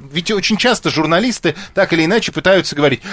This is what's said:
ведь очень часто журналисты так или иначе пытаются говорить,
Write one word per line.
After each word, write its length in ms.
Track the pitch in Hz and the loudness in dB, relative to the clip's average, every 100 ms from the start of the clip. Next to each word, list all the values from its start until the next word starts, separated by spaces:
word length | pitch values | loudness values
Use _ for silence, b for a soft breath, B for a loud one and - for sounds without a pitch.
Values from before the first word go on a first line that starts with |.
| 139 | -6
ведь 220 | 151 175 | -6 -4
очень 240 | 202 - 214 | -2 0 0
часто 340 | 247 226 156 | 0 0 -2
журналисты 640 | 151 156 170 247 - 170 - B | 0 2 2 0 -2 -2 -4 B
так 180 | - 190 | -2 0
или 120 | 165 | 2
иначе 280 | 160 220 - | 2 0 -2
пытаются 420 | 160 185 190 156 | -2 2 2 2
говорить, 260 | 143 143 127 B | 0 0 0 B